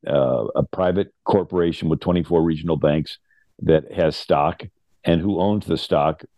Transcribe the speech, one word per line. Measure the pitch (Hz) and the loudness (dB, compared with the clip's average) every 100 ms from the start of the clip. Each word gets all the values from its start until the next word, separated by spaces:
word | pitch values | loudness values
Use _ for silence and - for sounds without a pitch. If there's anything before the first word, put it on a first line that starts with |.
| - | -2
uh, | 71 65 64 53 | 0 2 0 -2
a | - | -4
private | 67 - 90 90 98 _ | -4 -2 0 0 -4 _
corporation | - 101 90 90 85 80 82 | 0 0 0 0 0 0 -2
with | 78 | -2
twenty-four | - 87 80 85 | 0 -2 2 2
regional | 82 78 82 78 | 2 0 -2 0
banks | 76 76 76 - _ _ _ _ | 2 0 -2 -10 _ _ _ _
that | - 80 - | 2 2 2
has | - 82 | -2 -2
stock, | - - 78 73 85 - _ _ _ | -2 0 0 0 -4 -14 _ _ _
and | - 85 | 0 0
who | 98 90 | 0 0
owns | 95 104 | 0 0
the | - 80 | -2 -4
stock? | - 85 73 76 - | 0 0 0 -2 -12